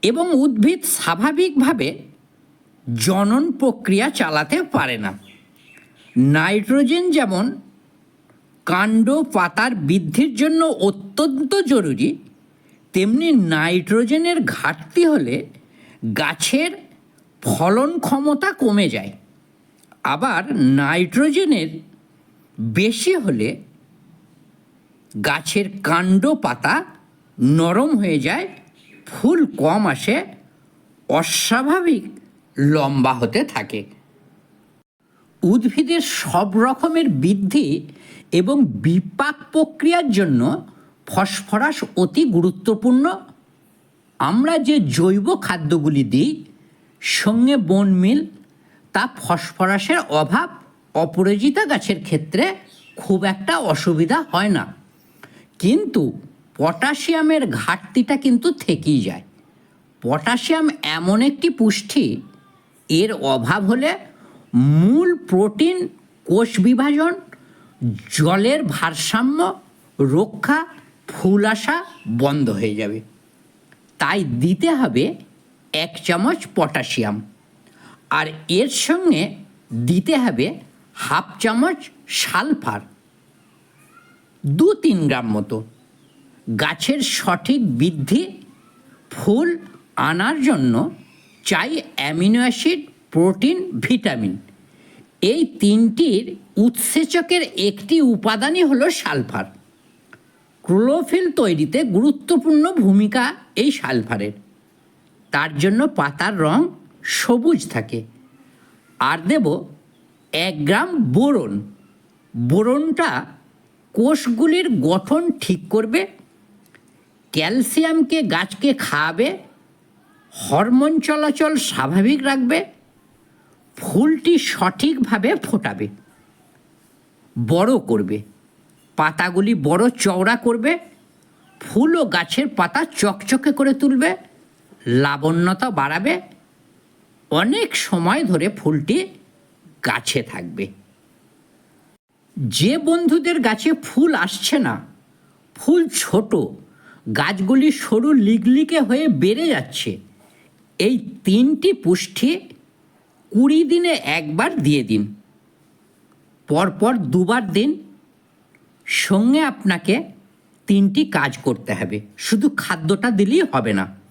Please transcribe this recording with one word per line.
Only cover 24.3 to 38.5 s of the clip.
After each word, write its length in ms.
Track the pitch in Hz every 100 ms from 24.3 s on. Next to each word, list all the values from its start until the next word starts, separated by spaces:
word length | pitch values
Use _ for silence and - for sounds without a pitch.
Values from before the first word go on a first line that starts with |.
| _ _ _ _ _ _ _ _
গাছের 520 | 107 101 147 156 202 196 -
কাণ্ড 400 | - 165 185 190 269 311
পাতা 340 | 170 120 139 277 370 - _ _ _ - 123 156
নরম 320 | 165 196 285 269
হয়ে 220 | 196 151
যায়, 260 | 135 233 370 - - _ _ - -
ফুল 340 | - 233 349 269 -
কম 260 | 139 196 196
আসে, 300 | 127 - 262 392 - _ _ _ _ _ _ _
অস্বাভাবিক 960 | - 165 - - 233 269 359 349 254 - - - _ _ -
লম্বা 560 | 143 151 135 139 127
হতে 260 | 127 117 202
থাকে। 360 | 294 - 101 107 - - _ _ _ _ _ _ _ _ _ _ _ _ _ _
উদ্ভিদের 600 | 175 233 226 240 269 339 - -
সব 300 | - 175 202 196
রকমের 480 | 247 269 330 320 294 147
বৃদ্ধি 480 | 156 196 196 294 165 151 - - - - -
এবং 240 | 170 185